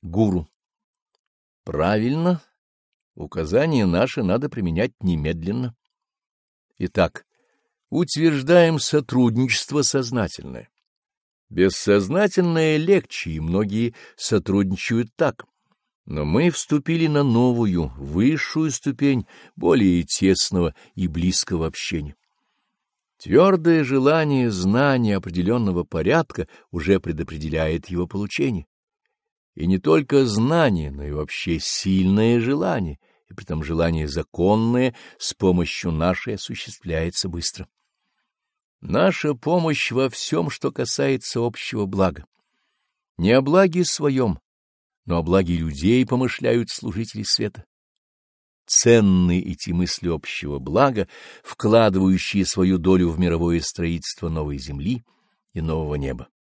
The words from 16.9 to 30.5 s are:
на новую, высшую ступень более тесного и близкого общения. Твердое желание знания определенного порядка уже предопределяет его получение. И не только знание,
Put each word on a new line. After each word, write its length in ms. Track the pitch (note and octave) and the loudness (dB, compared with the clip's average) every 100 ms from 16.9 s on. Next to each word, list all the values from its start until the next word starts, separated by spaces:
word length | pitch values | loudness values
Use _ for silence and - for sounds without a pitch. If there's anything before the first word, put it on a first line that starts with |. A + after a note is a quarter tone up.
| E3 E3 | 0 2
на 140 | D3 | 2
новую, 680 | C#3+ A#2 B2 A#2+ A2+ F2+ D2+ B1+ | 2 2 2 2 0 0 -2 -6
высшую 720 | C#2 D#2 A#2+ D3+ - - D#3+ | -6 0 2 2 -4 -2 -2
ступень 560 | C3+ - B2+ C#3+ C3 G2+ - - | -2 -6 -2 0 0 -4 -14 -20
более 480 | - - C3 G2 F2 | -4 2 4 4 2
тесного 680 | E2+ - F#2+ F#2 - F#2+ E2+ - - | 0 0 2 2 0 0 -2 -4 -18
и 140 | - F2+ | -6 -6
близкого 580 | D#2 F2+ F2+ - F2 D#2+ | -2 -2 -2 -4 -4 -4
общения. 500 | - - E2+ D2 C#2+ _ _ _ _ _ _ _ _ _ _ | -6 -8 -6 -8 -14 _ _ _ _ _ _ _ _ _ _
Твердое 640 | - G#2+ F#3 F#3+ D#3+ E3 | 2 4 6 4 4 2
желание 680 | C3+ C3+ C3 D#3+ D#3 C#3 B2 | 2 2 2 2 2 0 0
знания 640 | G2 F#2 A2 C#3+ C3 A2+ | 0 0 2 2 2 2
определенного 680 | G2+ F#2 E2+ F2+ A#2+ G#2+ F2 | 0 -4 -4 0 0 0 -2
порядка 640 | E2+ E2 D#2+ D#3 E3 - E2+ - _ | -2 -2 0 0 0 -6 -10 -10 _
уже 300 | F2 D#2 F#2+ | -8 2 0
предопределяет 880 | E2+ D#2 D#2 D#2 D#2 D#2 D#2+ E2+ - | 0 -6 -8 -8 -6 -2 -2 -2 -6
его 160 | F2 F2 | -6 -6
получение. 600 | G2 G#2 - C#3 G2+ D#2 _ _ _ _ _ _ _ _ | -6 -8 -4 -2 -4 -8 _ _ _ _ _ _ _ _
И 120 | - E2+ | -6 0
не 120 | F#2+ | 0
только 460 | C#3+ D#3+ C#3+ C#3 | 4 2 4 2
знание, 680 | C3 G#2 A#2 | 2 2 2